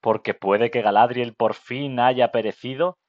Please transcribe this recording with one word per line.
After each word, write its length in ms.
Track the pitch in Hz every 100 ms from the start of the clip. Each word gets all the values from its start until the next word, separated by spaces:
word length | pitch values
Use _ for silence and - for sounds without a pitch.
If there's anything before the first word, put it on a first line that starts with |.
Porque 320 | 117 107 -
puede 360 | - 98 101 117
que 120 | 123
Galadriel 520 | 107 104 120 123 120
por 200 | 110 110
fin 440 | - - 123 143 127
haya 320 | 123 127 120
perecido. 680 | 120 107 - 123 131 175 175